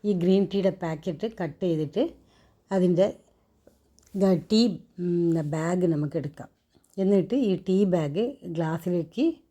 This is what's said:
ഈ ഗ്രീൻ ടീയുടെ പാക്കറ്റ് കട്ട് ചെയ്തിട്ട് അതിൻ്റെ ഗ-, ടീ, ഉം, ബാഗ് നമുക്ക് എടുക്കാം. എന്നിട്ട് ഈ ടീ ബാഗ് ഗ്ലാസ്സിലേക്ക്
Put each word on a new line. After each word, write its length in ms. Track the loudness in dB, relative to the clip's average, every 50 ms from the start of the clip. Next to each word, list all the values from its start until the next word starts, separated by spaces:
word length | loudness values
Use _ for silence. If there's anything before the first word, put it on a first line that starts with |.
| 0
ഈ 100 | 0 0 2
ഗ്രീൻ 240 | 4 4 4 4 2 0 -2
ടീയുടെ 200 | 0 0 0 -2 -2 -6
പാക്കറ്റ് 460 | -6 -6 -6 -6 -8 -8 -6 -8 -8 -6 -6
കട്ട് 220 | -8 -8 -6 _ -2
ചെയ്തിട്ട് 500 | -2 0 -2 -2 -4 -2 -2 -2 -2 -4 _ _ _ _ _ _ _ _ _ _ _
അതിൻ്റെ 480 | 0 2 2 2 4 4 2 0 0 -8 _ _ _ _ _ _ _ _ _ -20 _ _ _ _ _ _ _ _ _ 0
ഗ-, 200 | 2 4 4 2 0 0
ടീ, 100 | 2 4 4 2 0 -4 -12 _ _ -6 -4
ഉം, 480 | -2 0 0 2 2 0 0 -2 -2 -4
ബാഗ് 300 | -2 -2 -2 0 0 2 0 0
നമുക്ക് 220 | 0 -2 -4 -4 -6
എടുക്കാം. 280 | -6 -6 -10 -12 -18 -18 _ _ _ _ _ _ _ _ _ -2
എന്നിട്ട് 380 | 0 2 2 2 2 0 -2 0 0 0
ഈ 20 | 0 -2 -2 0
ടീ 100 | 2 2 2 2 2
ബാഗ് 420 | 0 0 -2 -2 -4 -4 -4 -6 -10 -12 -10 -6
ഗ്ലാസ്സിലേക്ക് 800 | -4 -4 -2 -4 -4 -4 -2 -2 -2 -4 -4 -4 -2 -2 -2 -2 -4 _ _